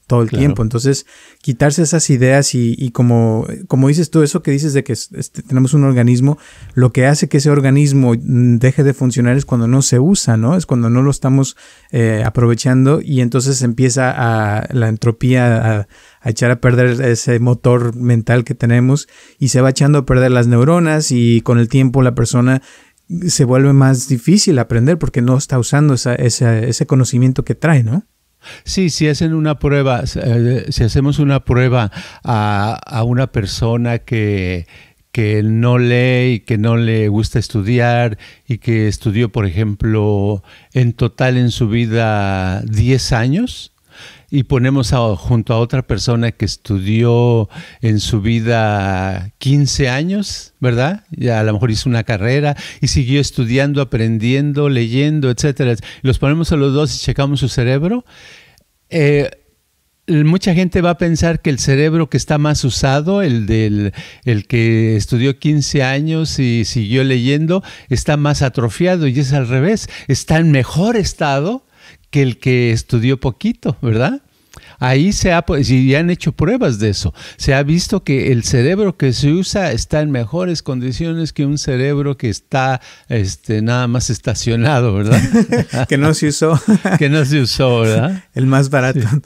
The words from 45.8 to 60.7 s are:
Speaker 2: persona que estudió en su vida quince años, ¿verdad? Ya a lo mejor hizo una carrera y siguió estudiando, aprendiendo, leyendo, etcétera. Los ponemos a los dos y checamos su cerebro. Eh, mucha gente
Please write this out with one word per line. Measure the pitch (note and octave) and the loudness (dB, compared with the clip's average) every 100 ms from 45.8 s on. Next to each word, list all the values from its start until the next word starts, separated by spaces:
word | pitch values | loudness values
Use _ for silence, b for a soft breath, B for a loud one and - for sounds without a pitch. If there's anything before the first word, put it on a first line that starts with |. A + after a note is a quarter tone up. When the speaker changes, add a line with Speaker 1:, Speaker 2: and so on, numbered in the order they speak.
| - | -4
Speaker 2:
persona | G#2 - A#2 A#2 | -4 -2 -2 -2
que | - | -4
estudió | G2+ - - F#2+ G2 A2 A#2+ A#2+ A#2+ A#2 G#2 E3 B B | -6 -6 -4 -4 0 0 2 2 2 2 -2 -8 B B
en | A2+ G#2+ | -2 0
su | - G#2+ | 0 -2
vida | G#2+ A#2 A2+ A#2 G#2+ G#2 G2 F#2 F#2+ F#2+ F#2+ - | 0 -2 0 0 0 -2 -2 -4 -4 -6 -10 -6
quince | C3 C#3+ C3+ - B2+ | 0 2 0 0 -2
años, | C3 F3 G3+ F#3+ - - _ | -2 -4 -4 -6 -12 -16 _
¿verdad? | B2 A#2 C#3+ G#3 - | -2 0 -2 -4 -10
Ya | D#3+ A#2+ A2 | -6 -2 0
a | |
lo | A2 | 0
mejor | G2+ B2 | 0 -2
hizo | G#2+ C3 | -2 -2
una | A#2 | -2
carrera | A2 G2+ A2+ C#3+ D3 C#3 B B | -2 -4 -2 0 -2 -4 B B
y | C3 | -2
siguió | A2 B2 C#3+ | 0 0 0
estudiando, | C3 - A#2 C3 C#3+ C#3+ | -2 -2 -2 0 0 -2
aprendiendo, | C3 A#2 A2+ A2+ A2+ C3+ D3 C#3+ C#3+ | -2 -2 -2 0 0 0 -2 -2 0
leyendo, | B2 A2+ C3 D3 D3+ B2+ | 0 -2 0 0 0 -2
etcétera. | A#2+ D3 C3 B2+ A2+ B B | 0 -2 0 -2 -2 B B
Los | C3 A2+ | -2 0
ponemos | C#3 D#3+ D#3 | 0 0 0
a | D#3 | 0
los | C#3 | 0
dos | C#3 D3+ | 0 -2
y | - | -4
checamos | C3 C3 C#3 C3+ | -4 -2 -2 -2
su | C3 | -2
cerebro. | - A#2+ C3+ F3 B3 B B B B B B _ _ _ | -2 0 0 -2 -4 B B B B B B _ _ _
Eh, | E3 C#3+ D3 C3+ - _ _ _ _ _ _ - | 0 2 2 -2 -8 _ _ _ _ _ _ -2
mucha | D3+ D3+ F#3 G3 | 2 2 2 0
gente | F3 F3+ | 0 0